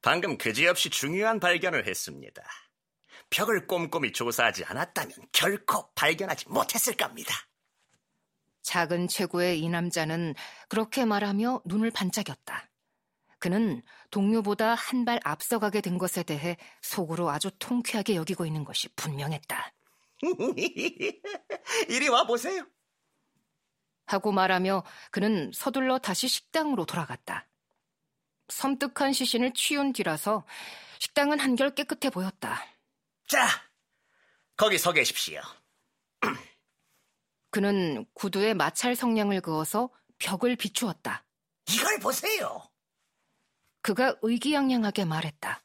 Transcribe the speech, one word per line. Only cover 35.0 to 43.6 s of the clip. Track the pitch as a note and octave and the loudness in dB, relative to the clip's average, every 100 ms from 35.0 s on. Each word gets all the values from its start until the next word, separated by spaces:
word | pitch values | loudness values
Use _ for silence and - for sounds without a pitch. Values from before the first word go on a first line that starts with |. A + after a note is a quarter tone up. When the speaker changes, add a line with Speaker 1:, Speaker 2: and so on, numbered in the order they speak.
| B2 - - D2 - - _ _ _ _ _ _ | 2 0 -4 -6 -12 -18 _ _ _ _ _ _
Speaker 1:
<clears throat> | A3 - - _ _ _ _ _ _ _ _ _ _ G#3+ | -4 -4 -10 _ _ _ _ _ _ _ _ _ _ 0
Speaker 2:
그는 | G3+ G3+ F3 B2+ G#2+ | 2 4 2 -2 -6
구두에 | - G3+ F3+ G#3 | -6 -4 2 2
마찰 | G3+ D3 - B3 B3 | 4 2 2 0 0
성냥을 | B3 A3+ G3+ G3 | 2 2 2 0
그어서 | F3 D#3 D#3 G#3 B3 _ _ _ | 0 -2 0 -2 -2 _ _ _
벽을 | - F#3+ B3 A#3+ | -4 0 0 0
비추었다. | G3 - A3+ - - - _ _ _ _ - | -2 -2 -2 -4 -6 -8 _ _ _ _ -2
Speaker 1:
이걸 | A3 G4 G#4 | 2 2 0
보세요. | - - G4 G#4+ B3 - - _ _ _ _ _ _ _ _ _ | 0 -2 -2 -2 -2 -8 -14 _ _ _ _ _ _ _ _ _